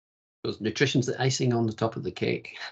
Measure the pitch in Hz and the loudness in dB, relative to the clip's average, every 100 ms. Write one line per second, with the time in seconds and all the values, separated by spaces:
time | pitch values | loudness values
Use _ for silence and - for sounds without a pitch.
0 | _ _ _ _ 120 101 107 - - - | _ _ _ _ -8 -4 -4 2 4 4
1 | 120 117 131 131 131 120 117 110 113 - | 2 2 0 2 2 2 2 0 -2 -2
2 | 92 - 113 117 - - - | -6 -2 -2 -2 -6 -12 -14